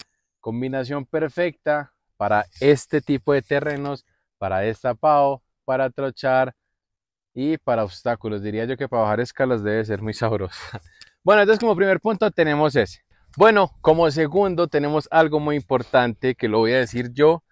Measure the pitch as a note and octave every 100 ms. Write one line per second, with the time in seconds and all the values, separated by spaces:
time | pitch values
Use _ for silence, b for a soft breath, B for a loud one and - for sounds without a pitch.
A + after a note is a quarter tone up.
0 | - _ _ _ A2+ A#2 C3 C3+ B2 C#3+
1 | B2+ D#3 D#3 F3 F3 - D3+ D3 C#3+ _
2 | _ - G2+ G#2 - - C#3 C#3 - D3+
3 | - C#3 - C#3+ - C#3+ D3 C#3+ C#3+ C3+
4 | _ _ _ - G2 F#2+ G#2 A2+ B2+ A2+
5 | D#3 D3 C#3 C3+ _ _ - C3 C3+ C3
6 | C3+ - C3+ C3 B2+ - _ _ _ _
7 | _ _ _ - C#3+ D#3 - A#2 G2+ -
8 | A#2+ A#2 A2 G#2 G#2 G#2+ A#2 B2+ C3+ A#2+
9 | G#2+ G#2+ B2 - C3 A#2 G#2 A2 A2 G2+
10 | G#2+ G#2 A2+ G#2 F#2 - - - b b
11 | b _ F3 G#3 G3+ A3 A3+ F3+ G3 F3+
12 | A3 G3+ G#3+ - D#3 D3 D3+ C3 G2+ -
13 | _ _ _ - A3 G#3 F#3 - D#3+ D#3+
14 | E3 D3 D#3 F3+ G3 F3 E3+ D3+ D3 D3+
15 | - D#3+ D#3+ D3+ D3 D3 - B2+ A#2+ C3
16 | A#2+ G#2+ C3 B2 A#2 G#2+ A2+ B2+ A#2+ A#2+
17 | B2 B2 D3+ E3 -